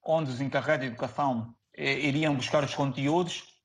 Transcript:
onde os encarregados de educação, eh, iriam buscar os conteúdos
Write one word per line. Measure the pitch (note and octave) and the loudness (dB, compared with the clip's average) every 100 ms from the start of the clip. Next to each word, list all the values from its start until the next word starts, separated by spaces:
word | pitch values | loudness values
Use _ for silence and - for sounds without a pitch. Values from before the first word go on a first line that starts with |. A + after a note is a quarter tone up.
onde | - D#3+ D3 | 0 0 0
os | B2 | -4
encarregados | C3+ C#3 C3 D3+ C3 | -2 2 2 2 0
de | |
educação, | A2+ B2+ - C#3+ A#2+ A#2 - _ - | -6 -6 0 0 0 -6 -12 _ -4
eh, | C#3+ C3+ | -2 0
iriam | D3 C#3 D#3 C#3 | 0 2 2 0
buscar | A#2+ D3+ | 2 0
os | C#3 - | 0 -2
conteúdos | C#3 B2 C#3 E3 F3 - - _ | -2 0 2 2 0 -6 -14 _